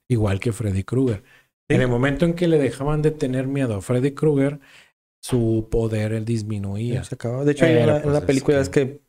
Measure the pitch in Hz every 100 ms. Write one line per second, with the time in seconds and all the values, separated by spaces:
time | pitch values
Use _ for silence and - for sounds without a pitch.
0 | - 120 107 98 120 104 107 95 - 123
1 | 131 98 - _ _ _ - 120 127 120
2 | 139 139 170 170 170 156 131 - 139 151
3 | 151 151 135 127 135 139 127 101 - 123
4 | 139 143 156 143 139 143 - - _ _
5 | _ _ - 123 113 110 110 117 113 110
6 | 107 110 110 113 104 104 98 101 120 131
7 | - 120 117 127 143 147 165 160 156 147
8 | 147 147 - 135 139 143 135 147 127 -